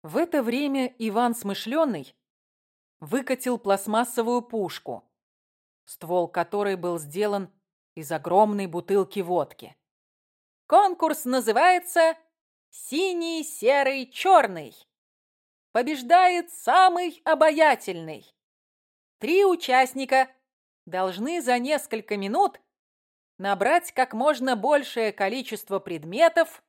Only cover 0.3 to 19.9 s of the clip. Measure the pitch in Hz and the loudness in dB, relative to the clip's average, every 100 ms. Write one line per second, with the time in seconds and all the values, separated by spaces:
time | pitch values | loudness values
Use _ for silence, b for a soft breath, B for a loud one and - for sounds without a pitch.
0.3 | 302 233 247 285 269 254 _ 220 202 240 | 0 0 -2 -2 -2 -4 _ -4 0 0
1.3 | 233 202 196 214 285 311 175 127 _ _ | -2 -6 -8 -4 0 0 -2 -10 _ _
2.3 | _ _ _ _ _ _ _ 151 240 262 | _ _ _ _ _ _ _ -6 -4 -2
3.3 | 254 254 240 196 196 208 214 233 - 226 | -4 -2 -4 0 -2 0 -2 -2 -2 -2
4.3 | 240 240 226 180 - - 110 _ _ _ | -2 -4 -6 -6 -8 -12 -14 _ _ _
5.3 | _ _ _ _ _ _ - 165 180 170 | _ _ _ _ _ _ -18 -4 -2 -2
6.3 | 175 170 208 202 190 175 170 147 165 208 | -4 -4 -2 -2 -4 -4 -6 -8 -4 -2
7.3 | 202 185 _ _ _ _ - 151 160 160 | -4 -6 _ _ _ _ -18 -8 -8 0
8.3 | 180 214 202 190 170 170 202 190 208 175 | 2 2 0 -6 -8 -2 -2 0 -6 -4
9.3 | 175 143 - 117 _ _ _ _ _ _ | -2 -4 -10 -20 _ _ _ _ _ _
10.3 | _ _ _ _ 330 403 349 320 302 247 | _ _ _ _ 4 4 0 -4 -2 -2
11.3 | 262 226 220 349 359 359 339 330 320 _ | -2 0 2 4 2 0 2 2 0 _
12.3 | _ _ _ _ - - 294 381 349 330 | _ _ _ _ -20 -8 -4 -4 -4 -6
13.3 | 330 294 - 226 277 269 277 247 - 381 | -6 -8 -2 0 2 0 -6 -10 -4 4
14.3 | 359 240 175 139 - _ _ _ _ _ | 6 4 -6 -14 -20 _ _ _ _ _
15.3 | _ _ _ _ 220 247 294 240 339 370 | _ _ _ _ -2 -2 -6 4 6 6
16.3 | 349 339 - - 330 370 349 359 - - | 2 -6 -8 2 6 6 4 -6 -6 -2
17.3 | 311 311 302 311 240 - 175 160 135 _ | 2 4 6 4 4 -4 -10 -12 -16 _
18.3 | _ _ _ _ _ _ _ _ _ 226 | _ _ _ _ _ _ _ _ _ 2
19.3 | 370 392 339 - 254 262 | 4 4 2 2 2 2